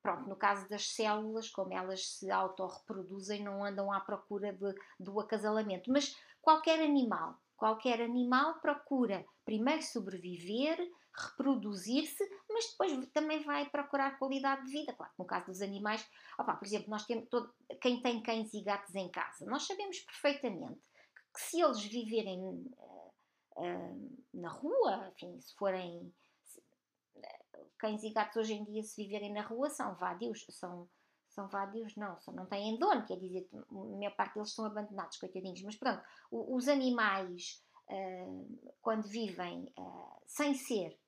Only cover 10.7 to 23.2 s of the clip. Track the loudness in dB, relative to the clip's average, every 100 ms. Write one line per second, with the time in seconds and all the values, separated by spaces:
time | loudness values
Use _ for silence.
10.7 | 2 -2 -6 _ -10 -8 0 4 4 0
11.7 | -4 0 2 2 -2 -4 -4 -2 -2 -2
12.7 | 0 2 2 0 0 2 0 0 0 0
13.7 | -2 0 2 2 2 0 2 2 0 -2
14.7 | -4 -4 -8 -12 -10 -4 -4 -4 -4 -4
15.7 | -2 0 -2 -4 -18 -10 -2 -2 -2 -2
16.7 | -2 -2 -6 -2 -4 2 0 0 _ _
17.7 | 0 2 4 2 0 0 -2 -2 -4 -2
18.7 | -2 -2 -6 -4 -4 -6 -6 -4 -2 -2
19.7 | -4 -4 -6 -10 2 2 4 -2 -2 -8
20.7 | -12 _ _ -20 -20 _ -8 -2 6 6
21.7 | 6 -2 -4 0 0 0 -4 -6 -6 -10
22.7 | -14 -18 -18 -20 _